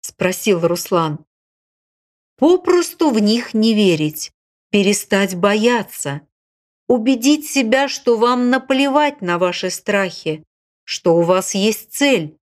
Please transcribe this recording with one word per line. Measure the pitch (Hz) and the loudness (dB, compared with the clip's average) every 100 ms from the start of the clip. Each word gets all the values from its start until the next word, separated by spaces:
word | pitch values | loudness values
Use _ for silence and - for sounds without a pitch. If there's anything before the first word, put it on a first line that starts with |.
| - | -20
спросил | _ 165 185 - 180 165 | _ -4 -2 -2 0 0
Руслан. | 175 - 180 160 151 _ _ _ _ _ _ _ _ _ _ _ _ | -2 -2 -2 -2 -6 _ _ _ _ _ _ _ _ _ _ _ _
"Попросту | 294 359 370 359 339 - 320 | 2 2 2 0 0 -2 0
в | 220 | 2
них | 208 233 240 | 2 0 -2
не | 220 220 | 0 2
верить, | 214 202 160 151 151 - _ _ _ _ | 4 2 2 0 -4 -14 _ _ _ _
перестать | 202 196 208 - 196 196 185 | 0 2 0 -2 -2 -2 0
бояться, | 202 214 226 240 - - 143 143 _ _ _ _ _ _ _ | 0 2 2 0 -4 -10 -10 -10 _ _ _ _ _ _ _
убедить | 247 220 254 254 302 302 | -2 0 0 2 0 0
себя, | 277 226 262 277 | -4 0 0 0
что | - - 233 | -4 -2 2
вам | 240 247 247 | 2 2 2
наплевать | 262 262 262 277 294 294 285 | 0 0 0 2 2 0 -2
на | 180 175 | -4 -2
ваши | 180 180 185 | -2 -2 -8
страхи, | - - 202 190 - - 156 _ _ _ _ | -8 -4 -2 -2 -6 -8 -8 _ _ _ _
что | - - 180 165 | -14 -4 0 2
у | |
вас | 170 185 190 | 2 0 0
есть | 202 208 208 - | -2 -2 -2 -10
цель | - 285 240 151 - | -2 0 0 -2 -14